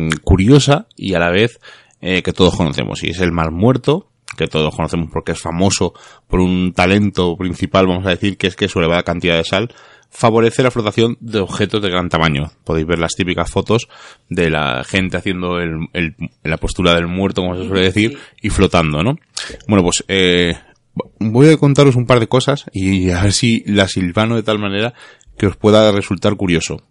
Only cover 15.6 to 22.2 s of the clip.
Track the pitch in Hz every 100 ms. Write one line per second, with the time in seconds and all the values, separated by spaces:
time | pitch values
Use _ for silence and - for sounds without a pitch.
15.6 | 85 80 80 90 82 - 82 - 73 80
16.6 | 90 - 87 85 85 90 98 98 92 90
17.6 | 92 95 92 98 110 - - _ 107 -
18.6 | 92 90 80 73 101 156 _ - - -
19.6 | - 104 87 - - 95 90 87 87 85
20.6 | _ _ _ - - _ 110 113 151 156
21.6 | 147 139 143 123 120 123